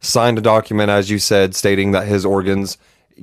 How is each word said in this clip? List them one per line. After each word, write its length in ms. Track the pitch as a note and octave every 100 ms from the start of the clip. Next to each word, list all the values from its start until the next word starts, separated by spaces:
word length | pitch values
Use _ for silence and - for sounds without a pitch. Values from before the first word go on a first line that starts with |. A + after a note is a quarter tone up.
signed 360 | - B2 A#2+ A2
a 40 |
document, 480 | A2 A2 - G#2+ G#2
as 200 | G2+ G2
you 100 | G#2
said, 360 | - G2+ F#2 F#2
stating 360 | G#2 G2 G2+
that 140 | F#2+ G#2
his 200 | G2+ G2
organs, 520 | G2 F#2+ G2 G2 - _ _ _ -